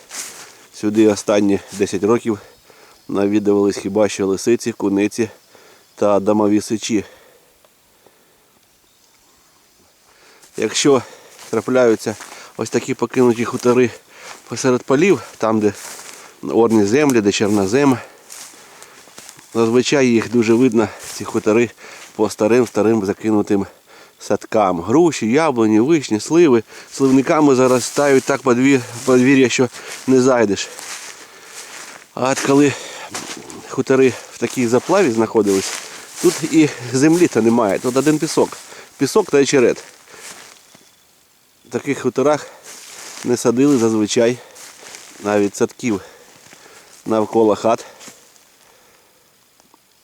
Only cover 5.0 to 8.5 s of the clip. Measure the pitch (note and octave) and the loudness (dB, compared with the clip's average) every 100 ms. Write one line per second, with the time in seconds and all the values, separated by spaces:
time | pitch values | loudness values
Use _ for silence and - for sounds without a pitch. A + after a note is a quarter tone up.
5 | G#2 - A2 - _ - - _ _ - | -2 -2 -8 -8 _ -20 -20 _ _ -4
6 | G#2 G2+ G2 G#2+ G#2 G#2 - A2 - A2 | 0 0 2 2 2 0 -2 -6 -4 -4
7 | - - _ _ _ _ _ _ _ _ | -6 -16 _ _ _ _ _ _ _ _
8 | _ _ _ _ _ | _ _ _ _ _